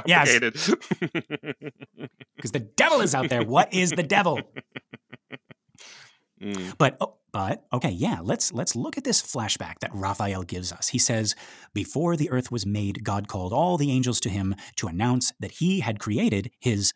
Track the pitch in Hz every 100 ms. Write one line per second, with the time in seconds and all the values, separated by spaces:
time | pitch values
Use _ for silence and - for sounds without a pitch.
0 | 165 170 143 120 120 - - 359 - 185
1 | 165 170 - 151 151 - 143 - 135 -
2 | - _ - - 120 127 110 - 294 294
3 | 190 131 165 123 110 139 208 185 180 160
4 | 147 202 180 139 - 123 - - - -
5 | - 123 - 131 _ - _ - - -
6 | - _ _ - 104 98 92 - 135 -
7 | 196 - _ 104 98 - - 123 139 90
8 | 170 85 90 180 - 113 156 117 285 277
9 | 262 - - 131 107 - 85 - - 101
10 | 95 98 101 95 90 90 90 85 - 120
11 | - 113 107 - - - - 107 90 135
12 | 170 170 139 127 123 120 101 104 101 98
13 | 107 101 101 98 90 120 175 175 143 131
14 | 123 110 113 95 95 98 - - 92 85
15 | 120 127 - - 101 - 170 190 117 107
16 | 107 110 233 101 92 _ 127 104 98